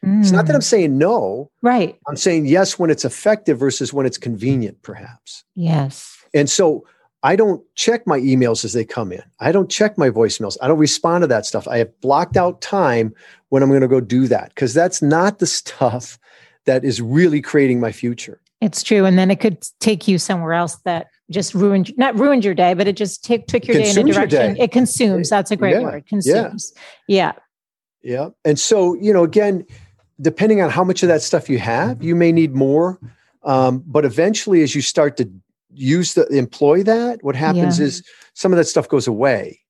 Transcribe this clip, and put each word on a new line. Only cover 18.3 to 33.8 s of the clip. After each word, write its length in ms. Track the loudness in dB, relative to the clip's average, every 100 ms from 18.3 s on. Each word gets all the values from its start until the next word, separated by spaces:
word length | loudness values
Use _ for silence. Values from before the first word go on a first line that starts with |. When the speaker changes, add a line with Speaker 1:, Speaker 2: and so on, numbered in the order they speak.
| -18 _ _
Speaker 2:
It's 220 | -4 -4
true. 220 | 0 2
And 120 | 4 4
then 140 | 2
it 80 | 2
could 260 | 0 -2 -12 _
take 300 | -2 0 0
you 100 | -2
somewhere 340 | -2 -6 -2
else 240 | -2 -2 -6
that 220 | -6 -6 -8 _ _
just 220 | -6 -4
ruined, 420 | 0 2 2 -2 0
not 200 | 0 2
ruined 260 | 2 2
your 100 | 0
day, 200 | 2 2
but 120 | 2 -2
it 100 | -2
just 280 | -6 -8
take, 220 | -4 -4 -2
took 200 | -4 0
your 80 |
day 80 | 0
in 40 | 2
a 40 | 2
Speaker 1:
Consumes 140 | 2 2
your 100 | 2
Speaker 2:
direction. 280 | 2 0
Speaker 1:
day. 60 | 0
Speaker 2:
It 80 | 0
consumes. 560 | 2 0 0 0 0 0
That's 220 | -2 -2
a 60 | -2
great 160 | 0 0
Speaker 1:
Yeah. 60 |
Speaker 2:
word. 220 | -2 -8
Speaker 1:
Yeah. 40 | -6
Speaker 2:
Consumes. 640 | -4 2 0 0 -8 -16 _ -20 -20 -2
Yeah. 240 | 0 0 -4 _ _ _ _ _ _
Speaker 1:
Yeah. 260 | -8 -6 -8 _
And 140 | -2 -2
so, 360 | 2 2 2
you 180 | 0 2
know, 120 | 2
again, 400 | 4 2 0 -2 -6 -20 -20 _ _ _
depending 400 | -4 0 2 2
on 100 | 2
how 140 | 0
much 180 | 0 0
of 60 | 2
that 140 | 2
stuff 260 | 2 -2 0
you 100 | -4
have, 440 | -2 -2 -2 -4
you 120 | -2
may 180 | 2 2
need 220 | 4 2
more. 440 | 2 2 2 0 -4 -16 _ _ _
Um, 380 | -2 2 2 0